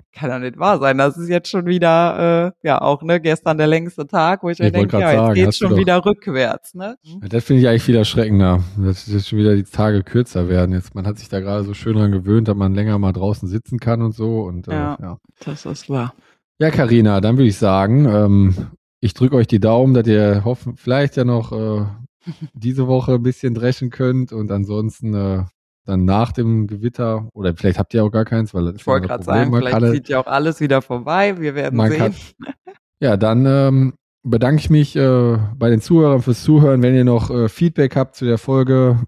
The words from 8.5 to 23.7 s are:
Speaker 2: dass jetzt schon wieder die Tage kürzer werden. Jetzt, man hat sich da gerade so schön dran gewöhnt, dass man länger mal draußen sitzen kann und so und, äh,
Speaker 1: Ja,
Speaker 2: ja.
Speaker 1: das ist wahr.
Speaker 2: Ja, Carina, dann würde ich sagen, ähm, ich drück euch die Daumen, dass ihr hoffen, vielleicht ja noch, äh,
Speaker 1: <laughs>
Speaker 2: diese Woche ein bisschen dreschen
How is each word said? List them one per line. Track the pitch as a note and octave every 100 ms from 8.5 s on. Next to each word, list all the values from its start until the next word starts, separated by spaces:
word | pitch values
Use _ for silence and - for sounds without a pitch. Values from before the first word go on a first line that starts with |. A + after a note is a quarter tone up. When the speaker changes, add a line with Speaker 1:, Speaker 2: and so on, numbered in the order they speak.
| F#2 F2 G2
Speaker 2:
dass | F#2+ F#2 G#2+
jetzt | G2+ -
schon | G#2+
wieder | G#2+
die | G2+
Tage | F#2+ - G#2+ G#2
kürzer | - A#2+ A#2+ F#2 F2
werden. | F2+ F2+
Jetzt, | F2+ -
man | G#2 G2
hat | G#2+
sich | -
da | G2
gerade | G2 G#2
so | G2+
schön | G2 A2+ G#2+
dran | G2+
gewöhnt, | G2 F#2+ A2+ G#2+
dass | G2
man | F#2+
länger | G2 G#2+ G2+
mal | F#2+
draußen | F#2 G2+ G#2 F2+
sitzen | A2 - B2
kann | A2+ A#2
und | A2+
so | A2 A2 A2+
und, | F#2 F2 -
äh, |
Speaker 1:
Ja, | D3+ D3 C#3+
Speaker 2:
ja. | F2+ - _ _
Speaker 1:
das | D3+ D3+ D3
ist | D3 -
wahr. | C3+ B2 - _ _ _ -
Speaker 2:
Ja, | D#3
Carina, | C#3 A#2 A#2 G#2+ G2
dann | G#2+ B2+
würde | A#2+
ich | F#2+
sagen, | G#2 F#2+ G2 C3 C#3
ähm, | G#2 G#2 G2+ F#2+ F#2 - - _ _
ich | A2
drück | - B2+
euch | C3 G#2+
die | G#2+
Daumen, | A2 A#2 C3
dass | B2 A2+
ihr | G#2+ G#2 G2+ G#2+
hoffen, | B2+ A#2+ B2
vielleicht | B2 C3+ C#3+ C3+
ja |
noch, | B2 A#2 A2+
äh, | A2 A2 G#2 G2+ G#2+ B2+ _
Speaker 1:
<laughs> | F3 - D3+
Speaker 2:
diese | A#2 A#2+ C3 B2+
Woche | C3 B2+
ein | B2
bisschen | B2 - C3
dreschen | A2+ B2